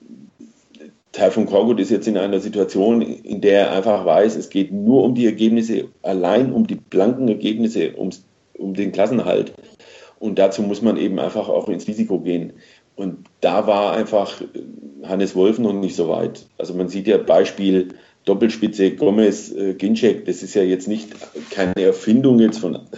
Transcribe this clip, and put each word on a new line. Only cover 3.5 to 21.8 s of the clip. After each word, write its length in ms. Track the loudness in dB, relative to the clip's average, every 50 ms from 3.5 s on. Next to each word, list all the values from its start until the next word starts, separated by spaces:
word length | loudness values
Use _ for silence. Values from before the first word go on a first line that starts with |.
| 4 6
er 100 | 4 4
einfach 340 | 2 0 0 0 0 0 2
weiß, 300 | 2 4 4 4 4 2
es 140 | -2 -8 -6
geht 220 | -2 -2 -2 -2
nur 320 | -4 -2 2 4 4 4 4
um 120 | 4 2
die 100 | 2 2
Ergebnisse, 600 | 0 2 2 2 2 2 2 0 0 -2 -4 -4 -6 -10 _ -6
allein 480 | -4 -2 0 0 2 2 2 2 2
um 160 | 2 0 0 0
die 80 | -2
blanken 540 | -6 -10 _ 0 2 2 2 2 0 0 0
Ergebnisse, 680 | 0 0 -2 -2 -2 0 -2 -2 0 -2 -2 -2 -4 -6
ums, 260 | -8 -8 -8 -10 _ _ _ _ _ _ -16 -10
um 180 | -8 -6 -4
den 160 | -4 -4 -4
Klassenerhalt. 600 | 0 0 0 0 0 0 0 0 0 0 0 -2 -8 -16 -20 -20 -20 -20 -20 -20 -20 -20 -20 -20 _ _
Und 180 | -8 -4 0 2
dazu 240 | 2 2 2 0
muss 200 | -4 -4 -2 0
man 160 | 0 0 0 0
eben 220 | 0 -2 -2 -2
einfach 280 | -4 -4 -4 -4 -4 -2
auch 220 | -2 -2 -2 -2
ins 180 | -4 -6 -6 -6
Risiko 320 | -4 -4 -2 -2 -2 -4
gehen. 340 | -2 -2 -4 -4 -4 -8 -12 -18 -20 _ _ _ _ _ _ -10
Und 280 | -10 -8 -10 -10 -14 -20 _ _
da 240 | -2 0 0 0 0
war 280 | 2 2 2 2 0 0
einfach 480 | -2 -2 0 0 0 0 -2 -6 -12 -14 -14 -14 -16 -16 -16 -18 -20 -20 -20 -20 -18 -10
Hannes 320 | -6 -2 -2 -2 -2 2
Wolf 220 | 2 4 4 4 2
noch 160 | 0 -2 -2
nicht 220 | -2 -4 -4 -2
so 140 | -2 -2 -2
weit. 380 | -2 -2 -2 -4 -6 -10 -18 _ _ -10
Also 160 | -10 -8 -6
man 160 | -4 -6 -4
sieht 180 | -6 -4 0 2
ja 100 | 2 2
Beispiel 720 | 2 4 4 4 4 2 -2 -2 0 2 2 2 0 -2 -6 -16 _ _ _ _ _
Doppelspitze 720 | -2 0 2 0 -2 0 -2 -4 -4 0 0 0 0 2
Gomez, 560 | 2 0 2 4 4 4 2 2 0 -6 -10
äh, 240 | -8 -6 -6 -6 -4
Ginczek, 500 | -4 -2 -2 0 2 2 2 2 0 -2
das 160 | -6 -6 -6
ist 140 | -8 -4 -2
ja 80 | 0 0
jetzt 240 | 2 0 -2 -4 -6
nicht 220 | -8 -8 -8 -12 -18 -20 -20 -18 -16 -16 -16 -10
keine 240 | -6 -4 -2 -2 -2
Erfindung 640 | 2